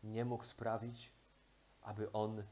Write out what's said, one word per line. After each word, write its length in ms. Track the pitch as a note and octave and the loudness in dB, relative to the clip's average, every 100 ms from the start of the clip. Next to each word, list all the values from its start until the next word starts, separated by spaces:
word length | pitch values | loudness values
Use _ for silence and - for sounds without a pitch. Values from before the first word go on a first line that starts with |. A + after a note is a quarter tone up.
nie 220 | G#2+ A2 A#2+ | -2 0 2
mógł 180 | A#2+ | 0
sprawić, 680 | - - G#2+ A2+ A#2 A#2 - - - - - - - - | -2 -2 2 2 0 -6 -14 -16 -20 -20 -20 -20 -20 -14
aby 300 | - G#2 G#2+ | -8 -2 2
on 320 | G#2+ A2 A2 G#2 | 4 2 2 -6